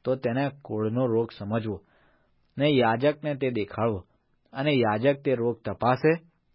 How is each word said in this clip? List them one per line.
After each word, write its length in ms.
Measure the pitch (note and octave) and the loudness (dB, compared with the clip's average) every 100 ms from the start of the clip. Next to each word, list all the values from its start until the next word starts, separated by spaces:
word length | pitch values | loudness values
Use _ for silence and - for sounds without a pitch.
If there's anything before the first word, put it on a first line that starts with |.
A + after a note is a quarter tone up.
તો 120 | B2 C3 | -4 -2
તેને 360 | B2 B2 C#3 C#3+ | -2 -2 -2 -6
કોળનો 440 | - G#2+ A2 A#2+ B2+ | -8 -4 -2 0 2
રોગ 260 | A2+ A#2 | 0 -2
સમજવો, 500 | - G2+ A2+ A2 G2 - _ _ _ _ _ _ - | -6 -4 -4 -4 -8 -12 _ _ _ _ _ _ -2
ને 120 | D3 | 2
યાજકને 640 | C3+ A#2 A2+ D3 D3+ D3+ C#3 | 4 4 2 0 0 -4 -4
તે 160 | C3+ | -2
દેખાડવો. 540 | A#2 G2 - A2+ F#2+ - _ _ _ _ | -2 -4 -2 -2 -2 -8 _ _ _ _
અને 200 | C3+ D3 | -4 0
યાજક 480 | C#3 A2 G#2+ C3+ C#3 | 2 2 2 2 2
તે 140 | C#3+ A#2+ | 0 0
રોગ 260 | A#2 A2+ G#2+ | 0 -2 -8
તપાસે, 600 | F#2+ A#2 B2+ D#3 E3+ - _ _ | -2 0 2 2 0 -4 _ _